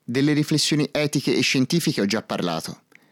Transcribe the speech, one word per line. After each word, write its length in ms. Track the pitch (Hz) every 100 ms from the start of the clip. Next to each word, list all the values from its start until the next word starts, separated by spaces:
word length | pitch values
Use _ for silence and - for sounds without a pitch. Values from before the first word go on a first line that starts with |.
Delle 280 | - 123 147
riflessioni 560 | 147 151 151 - 151 -
etiche 440 | 147 147 143 143 120
e 40 |
scientifiche 640 | 127 139 131 170 165 123
ho 40 | 101
già 160 | 107
parlato. 600 | - 98 87 82 - - _ _ _